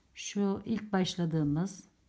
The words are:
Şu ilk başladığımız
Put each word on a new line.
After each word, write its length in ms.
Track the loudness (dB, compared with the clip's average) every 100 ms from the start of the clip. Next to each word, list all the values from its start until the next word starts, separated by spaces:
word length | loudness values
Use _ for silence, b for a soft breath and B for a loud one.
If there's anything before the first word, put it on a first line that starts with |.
| b
Şu 480 | -14 -6 0 0 0 -2
ilk 280 | -4 0
başladığımız 960 | 2 2 0 0 2 2 2 0 -4 -8 _